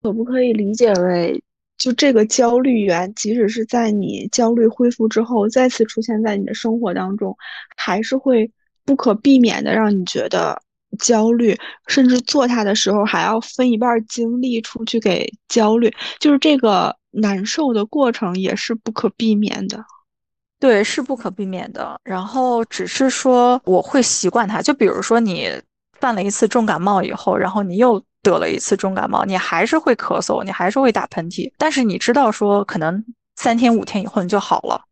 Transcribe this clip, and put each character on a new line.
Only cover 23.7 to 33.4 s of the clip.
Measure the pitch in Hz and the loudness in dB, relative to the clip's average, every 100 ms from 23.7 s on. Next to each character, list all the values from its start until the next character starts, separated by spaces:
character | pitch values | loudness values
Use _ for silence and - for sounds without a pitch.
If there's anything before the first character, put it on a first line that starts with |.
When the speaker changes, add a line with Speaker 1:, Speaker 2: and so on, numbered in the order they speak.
| 180 | 2
Speaker 2:
会 | - 277 | 4 2
习 | 233 - 185 | 2 0 0
惯 | 233 202 | 0 -2
它， | 233 | -2
就 | 277 | -2
比 | 285 196 | 2 2
如 | - | 0
说 | - 233 | 0 2
你 | 220 165 98 64 _ _ _ _ | 2 -2 -6 -8 _ _ _ _
犯 | 262 | -2
了 | 214 | 0
一 | 202 | -4
次 | - 214 | 0 2
重 | 247 | 2
感 | 220 165 | 0 0
冒 | 185 196 | 2 0
以 | 175 | -2
后， | - - 185 | -4 -2 0
然 | - | 0
后 | 208 | -2
你 | 196 180 | -4 2
又 | 247 208 _ _ | 2 2 _ _
得 | - - | 2 2
了 | 165 | 0
一 | - | -4
次 | - | -2
重 | 196 196 | -2 -2
感 | 190 - | -4 -2
冒， | - 196 | -2 -2
你 | 185 | -2
还 | - 165 220 | -2 -2 0
是 | 320 | 0
会 | 302 | 0
咳 | 233 - 165 | -2 -2 -4
嗽， | - - | -2 -4
你 | 190 | -4
还 | - 180 | -4 -2
是 | 269 | 2
会 | 262 | 2
打 | 208 - | 0 -4
喷 | - 165 | -8 -8
嚏， | 185 262 _ | -8 -10 _
但 | 311 | -2
是 | 277 | 0
你 | 233 165 | 0 0
知 | - | 0
道 | 240 240 | 2 2
说 | - 208 202 | 2 2 2
可 | 202 - | 0 -4
能 | 156 190 226 - _ | -2 -4 -8 -18 _
三 | - | -4